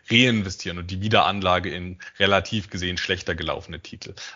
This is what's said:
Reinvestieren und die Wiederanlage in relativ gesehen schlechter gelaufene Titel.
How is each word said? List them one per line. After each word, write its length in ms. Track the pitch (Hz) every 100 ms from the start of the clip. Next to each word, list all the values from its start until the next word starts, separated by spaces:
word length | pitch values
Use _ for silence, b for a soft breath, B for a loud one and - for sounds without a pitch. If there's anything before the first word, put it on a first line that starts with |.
| -
Reinvestieren 680 | 156 127 113 95 - 92 87
und 100 | 87
die 120 | 95
Wiederanlage 680 | 107 110 82 98 92 90 90
in 300 | 90 90 92 B -
relativ 540 | 98 98 98 110 -
gesehen 260 | 92 90 87
schlechter 380 | - 92 - 80
gelaufene 440 | 80 69 - 78
Titel. 360 | - 85 - - B